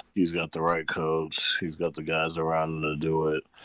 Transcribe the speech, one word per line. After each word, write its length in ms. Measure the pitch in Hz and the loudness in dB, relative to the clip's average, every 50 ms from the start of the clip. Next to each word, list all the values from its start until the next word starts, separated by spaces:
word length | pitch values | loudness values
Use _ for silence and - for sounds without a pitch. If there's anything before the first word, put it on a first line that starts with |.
| - _ - | -4 _ 0
he's 180 | 101 90 82 82 | 2 2 2 2
got 200 | 85 82 80 - | 0 -4 -2 -2
the 80 | 82 | 0
right 260 | 80 85 85 82 78 | 2 2 2 0 0
coach. 720 | - - 92 82 80 80 80 80 78 - - - - - - | -2 -2 0 0 2 2 0 0 -2 -2 -2 0 0 0 0
He's 180 | 92 82 78 | -2 -4 -4
got 180 | 80 85 82 71 | -2 -2 -2 -2
the 80 | 78 78 | -4 -4
guys 340 | 78 80 80 80 82 82 | -2 0 0 0 -2 -2
around 400 | 82 80 80 80 80 80 80 80 | -2 0 0 2 2 0 0 -2
him 60 | 78 78 | -2 -2
to 140 | 76 76 | -2 -2
do 320 | 73 78 80 80 80 78 78 | 0 0 2 2 2 2 2
it. 160 | 76 76 - _ _ - - | 0 0 -2 _ _ -20 -18